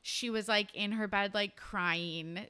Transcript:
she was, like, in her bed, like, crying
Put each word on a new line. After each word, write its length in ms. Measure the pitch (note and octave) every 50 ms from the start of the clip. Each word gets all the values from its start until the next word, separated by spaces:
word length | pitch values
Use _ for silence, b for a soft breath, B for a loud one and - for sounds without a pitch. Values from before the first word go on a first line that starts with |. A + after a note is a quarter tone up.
she 280 | - - - - B3 A#3+
was, 180 | A3 A3 G#3
like, 260 | A3+ G#3+ G#3 G#3 - -
in 160 | - G#3 G3+ G#3+
her 140 | A3 G#3+
bed, 260 | G3+ G#3 G3+ G3+ G3+ G3
like, 220 | G#3 G3+ G3 -
crying 920 | - - - - G3 F3+ F3 E3 E3+ F3 E3+ D#3+ E3 D#3 E3 E3+ F#3 G#3+